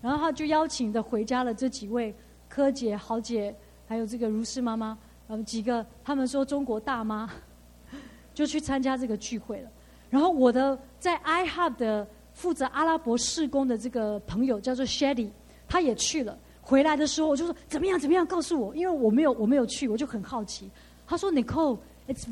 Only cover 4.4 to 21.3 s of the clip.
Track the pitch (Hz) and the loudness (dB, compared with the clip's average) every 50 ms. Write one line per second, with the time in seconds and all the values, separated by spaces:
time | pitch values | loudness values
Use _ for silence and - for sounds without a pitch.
4.4 | 233 226 - 269 247 233 226 226 220 220 220 220 - - - - - - 220 214 | -2 -4 -4 -4 -2 -2 -2 -2 -4 -6 -8 -10 -16 -20 -20 -20 -14 -10 -8 -8
5.4 | 226 - - 226 208 233 240 233 220 233 - - - - 294 277 262 254 254 277 | -8 -6 -6 -4 -2 0 -2 -2 -2 -6 -14 -16 -6 -4 -2 0 0 0 0 0
6.4 | 269 262 285 285 285 247 226 214 220 - 269 233 220 220 214 214 220 208 - - | 0 0 0 -4 -2 -2 -4 -4 -2 -4 -4 -2 -2 -4 -4 -4 -6 -8 -10 -14
7.4 | - - - - - - - - - - - 285 - - - - - - - - | -18 -20 -20 -20 -20 -20 -20 -20 -20 -18 -18 -16 -16 -18 -20 -20 -20 -20 -4 -2
8.4 | 294 294 - 302 302 - 269 269 262 262 262 254 254 240 220 208 - - 240 214 | -2 -2 -2 -4 -2 -2 -2 0 0 0 0 0 -2 -4 -4 -4 -4 -6 -8 -8
9.4 | - - 214 196 - 240 - - - - - - - - - 269 302 370 359 285 | -6 -8 -10 -10 -10 -16 -20 -20 -20 -20 -20 -20 -10 0 2 4 4 6 6 6
10.4 | 254 247 233 254 262 277 269 262 - - - - - 359 349 302 - 294 320 349 | 6 6 6 6 2 2 0 -2 -6 -18 -20 -4 -2 -2 -2 0 0 0 2 2
11.4 | 370 330 - 339 359 320 247 - 240 220 214 208 202 202 - - - - - - | 2 0 0 0 0 0 0 -2 -2 0 0 -2 -2 -6 -12 -20 -20 -20 -20 -6
12.4 | - 359 320 - 269 254 - 269 311 330 320 320 320 240 226 240 233 - - - | -2 -2 0 0 -2 -4 0 0 2 2 2 0 0 0 0 0 0 -2 -2 -2
13.4 | 320 262 - 277 269 254 240 220 208 247 - 247 220 208 208 208 208 - 175 202 | -2 0 2 2 2 2 0 0 -2 -4 -2 -2 -2 -2 -2 -4 -6 -6 -2 0
14.4 | 247 269 240 202 196 254 254 247 269 - - - 285 269 285 240 226 202 - - | 2 2 2 0 0 -4 -2 -2 -2 -2 0 2 2 2 2 0 -2 -4 -6 -14
15.4 | - - - - - - - 349 349 277 220 - - - - 311 262 208 - - | -20 -20 -20 -20 -14 0 0 2 4 4 2 0 -2 -2 -2 -2 -2 -4 -6 -12
16.4 | - - - - - - 269 269 285 311 302 277 302 294 - - 311 311 285 262 | -18 -20 -20 -20 -2 4 6 6 6 6 4 4 2 0 2 0 2 2 2 2
17.4 | 330 349 320 - - - - 294 330 392 381 349 269 277 330 370 349 - 381 349 | 0 -4 -4 -6 -10 -8 -4 -2 0 2 2 2 4 4 4 4 4 2 0 -2
18.4 | 311 - 339 294 226 190 269 302 349 370 349 294 254 214 214 254 320 294 247 226 | 0 0 0 -2 -2 -2 -2 -2 -2 0 0 4 4 4 6 6 6 4 4 2
19.4 | 220 208 269 285 240 - - - 294 247 214 226 294 269 - 220 185 - 269 240 | 2 4 4 4 2 0 -2 -4 -2 -2 -2 -2 -2 -4 -4 -8 -8 -6 -6 -6
20.4 | 208 185 - - 196 196 - - - - - - - - 330 339 - 392 | -6 -6 -10 -14 -14 -18 -20 -20 -20 -20 -20 -20 -8 -6 -4 -2 0 2